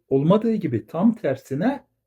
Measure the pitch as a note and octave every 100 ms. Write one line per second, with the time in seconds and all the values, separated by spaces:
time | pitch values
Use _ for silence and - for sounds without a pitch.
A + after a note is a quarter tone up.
0 | - C3+ D3+ G#3 A3+ A3 D#3+ A#2 - D#3+
1 | G#3+ G#3+ D#3 B2+ - C3+ A3 C#4 _ _